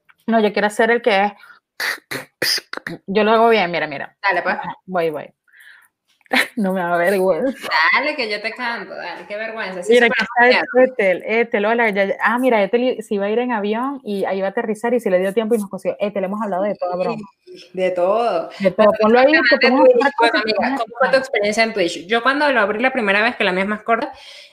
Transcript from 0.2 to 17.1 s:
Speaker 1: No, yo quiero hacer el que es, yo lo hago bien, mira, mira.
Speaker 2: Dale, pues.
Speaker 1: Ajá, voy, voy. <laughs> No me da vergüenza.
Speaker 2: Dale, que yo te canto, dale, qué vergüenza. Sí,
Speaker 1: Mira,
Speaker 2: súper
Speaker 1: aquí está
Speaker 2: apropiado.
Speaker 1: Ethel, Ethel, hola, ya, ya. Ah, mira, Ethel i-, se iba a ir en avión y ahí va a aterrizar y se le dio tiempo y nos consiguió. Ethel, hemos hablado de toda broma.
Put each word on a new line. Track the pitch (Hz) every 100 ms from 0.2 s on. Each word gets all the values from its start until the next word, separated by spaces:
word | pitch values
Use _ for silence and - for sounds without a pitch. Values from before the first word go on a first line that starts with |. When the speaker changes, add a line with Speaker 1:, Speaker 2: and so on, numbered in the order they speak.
| -
Speaker 1:
No, | 226
yo | 208
quiero | 208 208
hacer | 214 226
el | 233
que | 240 196 202
es, | - - - _ - - - - - - - - - - - - 170 -
yo | 202
lo | 208
hago | 226 233
bien, | 214 175
mira, | 160 151
mira. | 139 - _
Speaker 2:
Dale, | 196 175
pues. | 180 208
Speaker 1:
Ajá, | 170 - -
voy, | 180 165
voy. | 147 - _ _ _ - - _ _ _ _ -
<laughs> | 247 - 240
No | 190
me | 190
da | 175 175
vergüenza. | 175 202 190 160 269 - - 156 170 220
Speaker 2:
Dale, | 302 262
que | 220
yo | 208
te | 220
canto, | 226 240 226 185
dale, | 151 170 165 180
qué | 208
vergüenza. | 220 220 190 185
Sí, | 196
Speaker 1:
Mira, | 240 233
Speaker 2:
súper | 240
Speaker 1:
aquí | 208 240 247
está | 190
Speaker 2:
apropiado. | 160 247 254
Speaker 1:
Ethel, | 254 190 175 -
Ethel, | 226 226 214 208
hola, | 240 226
ya, | 196 196
ya. | -
Ah, | 202 240
mira, | 254 220
Ethel | 190 240
i-, | 254 226
se | - 202
iba | 202
a |
ir | 220
en | 247
avión | 220 202 220 269 277
y | 208 202 175
ahí | 190
va | 196
a |
aterrizar | 233 226 208 233
y | 240
se | 214
le | 180
dio | 190
tiempo | 226 220 233
y |
nos | 196
consiguió. | 185 180 -
Ethel, | 202 202 190
hemos | 208
hablado | 208 180
de | 208 -
toda | 180 180
broma. | 180